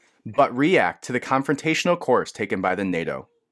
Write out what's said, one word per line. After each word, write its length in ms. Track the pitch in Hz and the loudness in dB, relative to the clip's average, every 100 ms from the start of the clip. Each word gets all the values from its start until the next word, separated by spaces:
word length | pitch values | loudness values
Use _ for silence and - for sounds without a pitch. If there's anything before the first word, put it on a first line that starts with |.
| _ _ 113 | _ _ -2
but 280 | 107 135 | 2 2
react 500 | 123 151 170 90 - | 2 4 4 2 -2
to 80 | - | -6
the 80 | 123 | -6
confrontational 760 | - 139 139 139 156 156 180 175 | 0 0 0 -2 -2 0 0 0
course 340 | - 113 80 | 2 0 0
taken 280 | - 104 101 | -6 -6 -2
by 140 | 95 | 0
the 100 | 92 | 0
nato 440 | 98 85 78 67 - _ _ | -2 -2 -4 -6 -12 _ _